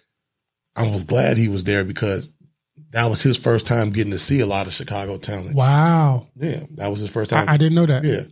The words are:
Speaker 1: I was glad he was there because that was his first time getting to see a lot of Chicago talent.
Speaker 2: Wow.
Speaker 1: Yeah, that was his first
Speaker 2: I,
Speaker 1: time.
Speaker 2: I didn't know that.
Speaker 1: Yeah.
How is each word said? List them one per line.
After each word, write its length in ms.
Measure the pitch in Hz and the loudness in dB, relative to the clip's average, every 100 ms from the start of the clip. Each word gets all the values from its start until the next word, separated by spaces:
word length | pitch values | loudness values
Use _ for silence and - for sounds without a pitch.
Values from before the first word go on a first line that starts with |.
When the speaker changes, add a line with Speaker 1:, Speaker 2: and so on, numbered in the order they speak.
| _ _ _ _ _ _ _ - | _ _ _ _ _ _ _ -4
Speaker 1:
I 80 | |
was 200 | 110 101 | -2 -2
glad 320 | 80 123 131 117 | 0 2 4 2
he 120 | 113 | 2
was 160 | 98 | 0
there 200 | 92 101 | 0 0
because 460 | 95 - 107 95 - _ _ _ _ _ - | -2 -4 -2 -2 -6 _ _ _ _ _ -6
that 160 | 117 117 | -2 0
was 120 | 107 | 2
his 140 | 139 120 | 2 2
first 300 | 120 113 - | 0 0 0
time 240 | 117 107 | 0 0
getting 220 | 104 104 | -2 -2
to 60 | 95 | -2
see 220 | - 139 | 0 0
a 60 | 104 | 0
lot 200 | 98 92 | -2 -4
of 60 | |
Chicago 440 | - - 101 98 95 | -6 -6 -6 -6 -8
talent. 360 | - 104 92 139 | -8 -8 -4 0
Speaker 2:
Wow. 680 | 131 143 165 165 147 127 - 123 | 2 4 4 4 4 0 -4 -8
Speaker 1:
Yeah, 240 | 156 - - 151 | -8 -8 -10 -8
that 120 | 101 | -6
was 120 | 104 | -6
his 100 | 101 | -6
first 220 | 113 107 | -4 0
Speaker 2:
I, 80 | 151 | 0
Speaker 1:
time. 80 | - | 2
Speaker 2:
I 80 | 151 | 4
didn't 180 | 160 | 4
know 120 | 170 165 | 4 2
that. 180 | 127 | 2
Speaker 1:
Yeah. 180 | 151 98 - | 0 -2 -6